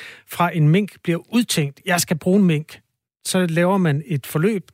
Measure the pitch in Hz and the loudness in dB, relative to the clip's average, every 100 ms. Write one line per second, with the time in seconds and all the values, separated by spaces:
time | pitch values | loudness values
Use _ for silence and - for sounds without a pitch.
0 | - - - - 175 170 151 175 202 - | -20 -20 -12 -4 -2 2 4 4 0 -6
1 | - 165 - 233 233 - 143 - 190 175 | -4 -4 -2 -2 0 -2 -4 -6 -4 -2
2 | - 165 180 196 185 151 156 - _ _ | -2 -2 2 2 4 0 -4 -18 _ _
3 | _ _ - 190 180 165 175 196 175 139 | _ _ -4 -2 0 0 2 2 2 0
4 | - 147 - 156 185 214 - | -2 -6 -4 -2 -2 -2 -8